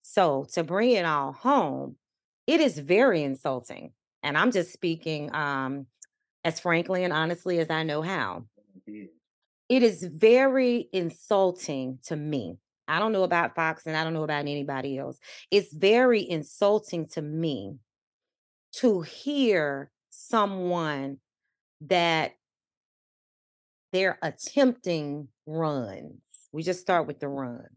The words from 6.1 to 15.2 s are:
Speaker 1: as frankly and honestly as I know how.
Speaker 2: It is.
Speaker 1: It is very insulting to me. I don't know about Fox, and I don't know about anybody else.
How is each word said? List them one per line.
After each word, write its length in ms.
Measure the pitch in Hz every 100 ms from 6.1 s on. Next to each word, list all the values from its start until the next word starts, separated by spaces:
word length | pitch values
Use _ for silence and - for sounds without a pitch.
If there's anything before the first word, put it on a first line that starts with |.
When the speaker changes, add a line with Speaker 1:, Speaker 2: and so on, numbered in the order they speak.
| _ _ _
Speaker 1:
as 160 | 165 160
frankly 440 | 175 165 175 185
and 80 | 180
honestly 460 | 151 160 170 185 175
as 120 | 160
I 120 | 160
know 200 | 160 151
how. 440 | 165 180 104 90 107 _ _ 95 -
Speaker 2:
It 40 |
is. 180 | 104 95 _ _ _ _ _ _
Speaker 1:
It 140 | 254
is 200 | 233 170
very 880 | 175 156 220 247 269 262 254 240 -
insulting 1040 | 190 170 165 - 202 190 180 - 139 131 131
to 120 | - 156
me. 400 | 151 143 87 87 _ _ -
I 140 | 160
don't 120 | 220
know 120 | 208
about 300 | 185 170 170
Fox, 320 | - 160 156 160
and 80 |
I 80 | 156
don't 120 | 160
know 80 | 165
about 240 | 151 147 147
anybody 500 | 147 143 135 139 135
else. 220 | 135 -